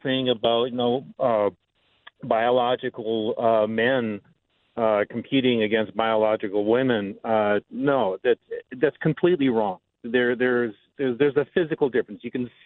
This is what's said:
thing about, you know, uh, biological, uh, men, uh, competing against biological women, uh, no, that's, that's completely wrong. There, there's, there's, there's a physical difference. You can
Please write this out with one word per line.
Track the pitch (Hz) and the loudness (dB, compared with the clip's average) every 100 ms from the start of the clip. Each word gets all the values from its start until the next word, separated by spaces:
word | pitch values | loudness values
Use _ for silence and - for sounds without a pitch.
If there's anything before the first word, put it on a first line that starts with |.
thing | 135 131 127 | -2 -2 0
about, | 117 117 117 | 0 0 0
you | 127 123 | 0 0
know, | 120 131 135 - | 0 -2 -4 -4
uh, | 131 110 101 90 _ _ _ _ - _ | 0 2 0 -4 _ _ _ _ -20 _
biological, | 127 113 120 123 123 123 127 123 110 113 107 - | -2 0 2 2 2 -2 -4 -8 -4 -2 -2 0
uh, | 117 113 107 | 2 2 2
men, | 113 120 131 113 101 - _ _ _ _ 117 | 0 2 2 -2 -6 -12 _ _ _ _ -2
uh, | 110 104 104 | 2 2 0
competing | 120 - 135 123 120 | -4 -2 0 2 2
against | 107 110 101 101 | 2 0 -2 -2
biological | 113 110 107 107 104 104 | 0 2 2 0 -2 -2
women, | 104 123 131 113 98 - | 2 2 2 0 -4 -8
uh, | 113 110 104 104 - | -2 0 2 0 -4
no, | 120 139 135 107 - | -4 0 0 0 -2
that's, | 127 117 _ - - 131 | 0 0 _ -14 -14 -2
that's | 151 - | -2 0
completely | 160 156 175 175 135 | -2 0 0 2 2
wrong. | 113 104 90 _ _ | 2 -2 -6 _ _
There, | 117 123 123 120 | -4 0 0 0
there's, | 127 123 120 - _ - | 0 0 -2 -6 _ -6
there's, | 131 117 | -4 0
there's | 143 139 | 2 2
a | 139 | 0
physical | 190 160 160 139 | 0 0 0 0
difference. | 117 - 101 | 0 -4 -8
You | 120 | -10
can | 127 120 - | -6 -8 -10